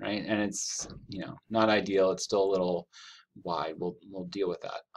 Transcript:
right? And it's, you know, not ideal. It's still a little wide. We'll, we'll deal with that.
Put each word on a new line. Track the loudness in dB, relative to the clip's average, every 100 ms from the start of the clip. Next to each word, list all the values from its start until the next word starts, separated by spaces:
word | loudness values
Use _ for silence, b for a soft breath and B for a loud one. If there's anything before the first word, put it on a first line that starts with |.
right? | -4 -4 0
And | 0
it's, | 0 -2 -6 -6 -8 -12 -12
you | -10
know, | -10 -12 -2
not | 2 4
ideal. | 4 4 4 4
It's | 2
still | 0 2
a | 4
little | 4 2 0 -4 B B B B -10
wide. | -4 -2 -2 -4
We'll, | -6 -6 -12
we'll | -12 -6
deal | -2 -2
with | -2
that. | -6 -10 -12